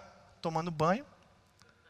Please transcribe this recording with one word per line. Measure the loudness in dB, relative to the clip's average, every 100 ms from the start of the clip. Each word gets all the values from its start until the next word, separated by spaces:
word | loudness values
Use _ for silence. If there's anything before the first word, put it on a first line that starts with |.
| -10 -20 -20 -10
tomando | -4 -2 -2
banho. | 2 2 2 -2 -20 -20 -20 _ _ -20 _ _